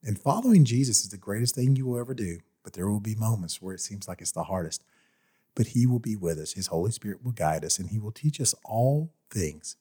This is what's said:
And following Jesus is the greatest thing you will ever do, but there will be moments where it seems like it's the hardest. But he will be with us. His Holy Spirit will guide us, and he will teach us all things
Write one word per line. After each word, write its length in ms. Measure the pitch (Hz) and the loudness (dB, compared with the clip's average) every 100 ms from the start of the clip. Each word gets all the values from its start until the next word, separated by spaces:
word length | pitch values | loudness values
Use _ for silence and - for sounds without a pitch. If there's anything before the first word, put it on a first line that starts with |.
And 160 | 131 107 | -4 -2
following 460 | - 175 254 208 131 | 0 2 8 8 8
Jesus 380 | 117 131 107 | 6 2 2
is 60 | 95 | -2
the 80 | 98 | -8
greatest 380 | 98 104 123 - | -4 0 0 2
thing 200 | 127 135 | 2 4
you 100 | 131 | 2
will 140 | 120 | -4
ever 140 | 120 | -4
do, 260 | 127 95 85 _ _ | -4 -4 -6 _ _
but 100 | - | -16
there 160 | - 95 | -4 -2
will 100 | 104 | -2
be 160 | 104 107 | -2 -2
moments 460 | 110 110 85 - | 0 -2 -4 -8
where 120 | 92 | -10
it 80 | 92 | -10
seems 260 | - 101 92 | -10 -10 -12
like 140 | 90 | -10
it's 100 | - | -8
the 120 | - | -6
hardest. 400 | 82 95 82 - _ _ _ _ _ _ _ - | -4 -4 -4 -8 _ _ _ _ _ _ _ -2
But 120 | 117 | 0
he 180 | 120 123 | 2 2
will 140 | 123 | 2
be 160 | 113 107 | -2 -4
with 220 | 90 78 | -4 -4
us. 140 | 78 | -6
His 140 | - 95 | -8 -4
Holy 240 | 82 95 | -2 -2
Spirit 320 | - 101 95 | -4 -8 -8
will 80 | 123 | -8
guide 340 | 117 80 78 78 | -2 0 0 -2
us, 140 | - | -4
and 100 | 92 | -2
he 100 | 107 | -4
will 120 | 104 | -6
teach 280 | 110 - - | -2 -2 0
us 140 | 127 - | -2 -4
all 500 | - 110 123 147 160 _ _ | -4 2 4 2 -2 _ _
things 460 | 110 80 76 - - | -4 -4 -4 -16 -16